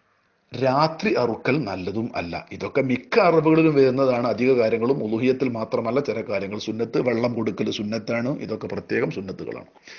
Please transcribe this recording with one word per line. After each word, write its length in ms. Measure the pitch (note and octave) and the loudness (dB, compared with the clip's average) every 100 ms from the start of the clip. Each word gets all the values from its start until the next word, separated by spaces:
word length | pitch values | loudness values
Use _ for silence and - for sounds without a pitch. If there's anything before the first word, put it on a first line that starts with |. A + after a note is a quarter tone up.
| _ _ _ _ _ A#2 | _ _ _ _ _ -2
രാത്രി 500 | B2+ C3+ D#3+ D#3+ - | 2 4 2 2 0
അറുക്കൽ 500 | F3 A#2+ A2 - C#3+ | 2 0 0 0 0
നല്ലതും 480 | A2 F#2+ F2+ G2+ A#2 - | -2 -4 -4 -4 -4 -6
അല്ല. 320 | F2+ E2+ - | -6 -8 -10
ഇതൊക്കെ 300 | F#2+ G2 C#3 | -10 -4 0
മിക്ക 380 | C3 B2 - A#3 | 0 -2 0 2
അറബുകളിലും 560 | F3+ E3 D#3 D#3+ D#3+ C#3+ | 4 4 4 4 6 6
വരുന്നതാണ്. 520 | C3 B2+ C3+ A#2+ A#2+ | 4 4 2 2 0
അധിക 260 | G#2+ B2+ | 2 4
കാര്യങ്ങളും 500 | B2+ A2 A2 A#2 C#3+ | 4 4 2 0 0
ഉലുഹിയത്തിൽ 460 | A2 A2 B2 B2+ C3 | -2 0 2 2 -2
മാത്രമല്ല, 500 | A#2+ A2 A#2+ A2+ B2 | -4 -4 -2 0 -2
ചില 220 | C#3 A2 | -2 -4
കാര്യങ്ങൾ 380 | A2 G2+ G2 G#2+ | -4 -4 -4 -6
സുന്നത്ത്, 420 | - G#2+ A2+ - | -6 -4 -2 0
വെള്ളം 320 | B2 A2+ A#2+ | 0 0 0
കൊടുക്കൽ 380 | A#2 A2+ F#2 A2 | 0 -2 -2 -2
സുന്നത്താണ്. 680 | A2 G#2 A2+ G#2+ A#2 A#2+ D3+ | -2 -4 -4 -4 -2 -2 -4
ഇതൊക്കെ 280 | F#2+ A2 A2 | -6 -8 -6
പ്രത്യേകം 440 | G2 - A2 D3 | -8 -4 -2 -2
സുന്നത്തുകളാണ്. 560 | F#2+ F#2+ - E2 A#1 - _ - | -4 -10 -10 -10 -10 -14 _ -20